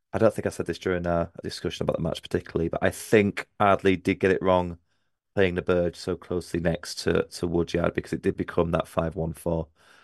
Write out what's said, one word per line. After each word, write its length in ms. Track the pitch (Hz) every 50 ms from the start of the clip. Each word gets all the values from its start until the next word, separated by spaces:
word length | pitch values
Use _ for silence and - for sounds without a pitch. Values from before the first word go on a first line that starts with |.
| _ _
I 60 | - 95
don't 160 | 110 107 -
think 120 | - -
I 40 | 98
said 160 | - - 85
this 120 | - 85 -
during 280 | - 95 90 87 85
our 240 | 87 87 85 85 85 - -
discussion 420 | - - - - - 85 - - -
about 120 | - -
the 60 | -
match 200 | 80 80 - -
particularly, 460 | - - - 87 - - - 82 82 82
but 140 | - -
I 80 | - 95
think 560 | - - - - - 107 101 101 - - - _ _ -
Ardley 380 | 107 101 98 - - 98 92
did 240 | 85 - 98 92 -
get 120 | - 95
it 100 | 90 -
wrong 360 | 87 95 92 90 90 87 85 - _ _ _ _ _ _ _ _ _ _ -
playing 200 | 104 98 90 87
the 80 | 90
Burge 340 | 82 - 90 87 87 85 -
so 200 | - - 95 87
closely 440 | - - - 90 90 82 - - 87
next 360 | 85 85 82 - - - - - -
to, 180 | 87 87 85 -
to 220 | - - - 87
Woodyard, 480 | 90 82 85 85 - - 85 85 82 -
because 180 | - - -
it 100 | - -
did 140 | - 98 92
become 360 | - 90 - - 87 85 85
that 160 | 85 82 80 -
five 280 | - 85 82 80 -
one 160 | - 80 82
four. 360 | 82 - - 85 85 82 80 - _ _ _ _ - _